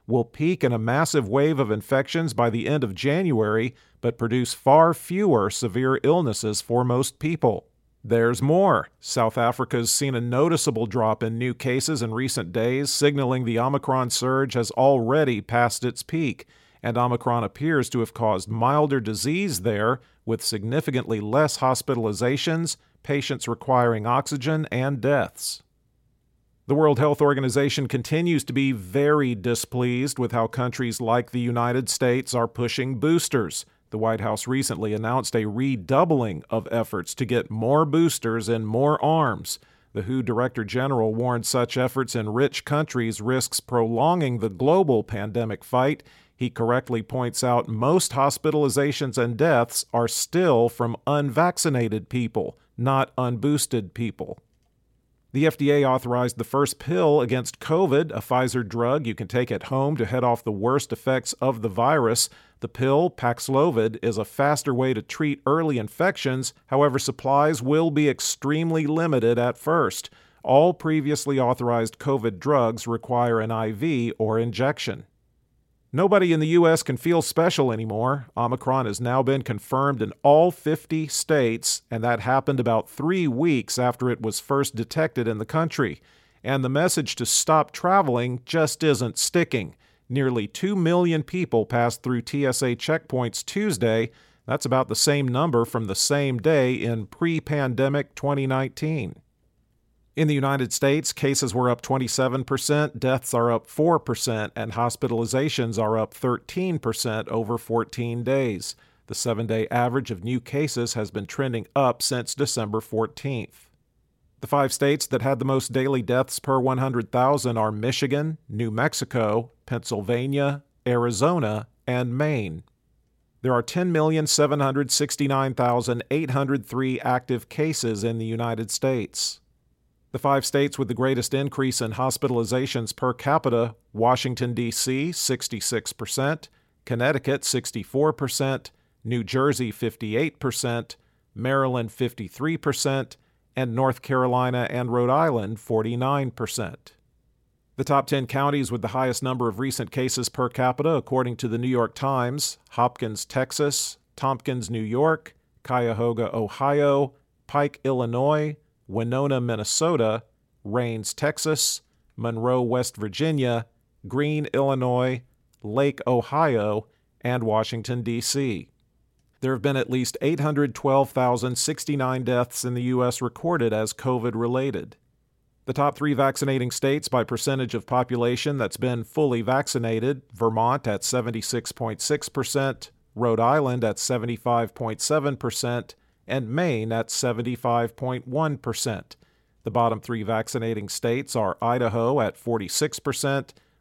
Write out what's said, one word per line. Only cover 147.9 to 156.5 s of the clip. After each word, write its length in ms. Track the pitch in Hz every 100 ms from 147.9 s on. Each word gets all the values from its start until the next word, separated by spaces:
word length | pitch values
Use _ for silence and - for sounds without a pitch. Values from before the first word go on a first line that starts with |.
| 139 131
ten 200 | 143 123
counties 440 | 139 143 143 123
with 120 | 117
the 60 | 107
highest 340 | 131 131 120
number 260 | 131 127 117
of 100 | 98
recent 320 | 135 - 113
cases 380 | - 127 127 120
per 220 | - 123
capita, 400 | - 127 123 151
according 460 | 151 - 131 123 117
to 120 | 120
the 80 | 113
New 120 | 123
York 260 | 127 113
Times: 640 | - 135 131 120 143 - - _
Hopkins, 520 | - 123 - 117 104
Texas, 720 | - 135 131 - 147 139 - - _
Tompkins, 540 | - 131 131 - 127 110
New 140 | 117
York, 520 | 110 120 151 160 - - _ _
Cuyahoga, 720 | - 127 120 107 120 117 113 117
Ohio, 800 | 104